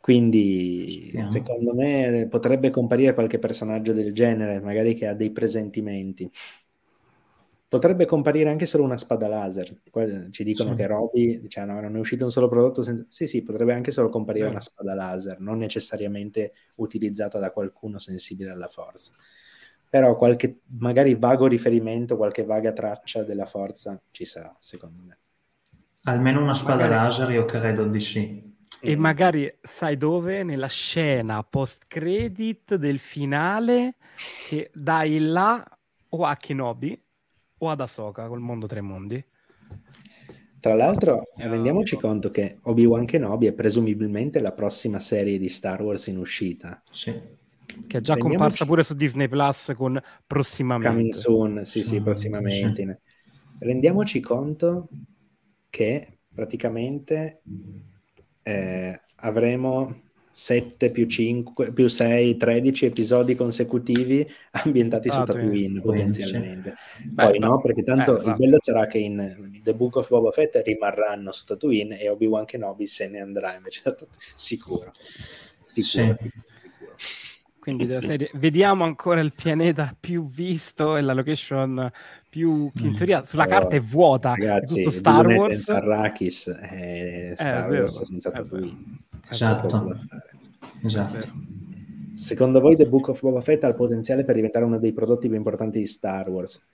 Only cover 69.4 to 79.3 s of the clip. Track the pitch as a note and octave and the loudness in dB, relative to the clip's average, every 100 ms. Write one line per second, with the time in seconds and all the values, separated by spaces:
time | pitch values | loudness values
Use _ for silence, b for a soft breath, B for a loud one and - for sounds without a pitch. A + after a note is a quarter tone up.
69.4 | G2 G2+ A2 A2+ B2 B2+ A#2+ A#2+ A2+ B2 | -18 -8 -2 0 0 0 2 4 4 2
70.4 | D3+ A#2+ A2 A2 G#2 G2 G#2+ G2+ G2 F#2 | 2 2 0 0 0 0 -2 -2 -8 -12
71.4 | - G2+ D3+ A2 G#2 G2+ G#2 G#2 A2+ A2 | -10 -4 0 0 0 -4 -2 0 0 0
72.4 | G#2+ B2 G#2 G2 G#2 - G2 G2+ G2 G2+ | -4 -8 -8 -8 -10 -8 -10 -10 -8 -6
73.4 | G2 F#2 F#2+ - C3+ - - _ B - | -6 -10 -14 -8 -6 -6 -16 _ B -10
74.4 | - - - F#2 - - B B B B | -8 -8 -6 -8 -8 -20 B B B B
75.4 | B B _ - D3+ - A2+ A2 A2+ - | B B _ -4 -2 2 2 2 -4 -14
76.4 | - _ - _ - - B B B B | -20 _ -20 _ -20 -14 B B B B
77.4 | _ _ - C3 A#2+ B2+ - D3 D3 C#3+ | _ _ -8 -4 -2 -4 -4 -4 -4 0
78.4 | D#3+ D#3 G3+ G3 E3 D3+ F3+ E3+ D3+ | 2 6 6 6 2 0 2 2 2